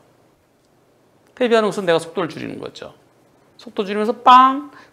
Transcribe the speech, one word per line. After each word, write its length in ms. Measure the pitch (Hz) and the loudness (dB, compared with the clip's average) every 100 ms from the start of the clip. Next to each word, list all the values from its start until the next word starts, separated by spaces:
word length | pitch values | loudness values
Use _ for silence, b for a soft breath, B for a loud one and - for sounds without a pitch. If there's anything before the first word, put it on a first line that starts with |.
| _ _ _ _ _ _ _ _ _ _ _ _ _ | _ _ _ _ _ _ _ _ _ _ _ _ _
대비하는 340 | - 247 226 208 | -6 0 0 0
것은 160 | 190 | -4
내가 140 | 175 165 | -2 -2
속도를 320 | 165 202 165 | -2 -8 -8
줄이는 280 | - 117 - | -8 -12 -12
거죠. 360 | - - - - _ _ _ _ _ _ | -16 -16 -20 -20 _ _ _ _ _ _
속도 260 | 226 - | -14 -10
줄이면서 360 | 196 208 214 233 | -6 -4 -4 0
빵! 500 | - 254 262 269 285 B B | 6 6 6 0 -10 B B